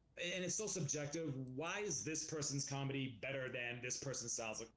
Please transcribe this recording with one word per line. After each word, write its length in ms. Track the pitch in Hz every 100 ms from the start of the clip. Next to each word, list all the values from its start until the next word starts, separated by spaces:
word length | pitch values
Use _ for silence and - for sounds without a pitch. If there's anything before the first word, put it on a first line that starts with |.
| - -
and 260 | 175 185
it's 120 | 180 175
so 100 | 214
subjective. 680 | 185 147 147 143 165 160 131 127 127
Why 240 | 165 196
is 240 | 208 -
this 220 | 139 160 -
person's 400 | 160 143 139 139
comedy 500 | 139 135 135 131 110
better 260 | 131 135 131
than 300 | 123 120 123
this 160 | 123 -
person's 360 | 139 123 117
styles, 260 | - 113 110
like, 100 | 113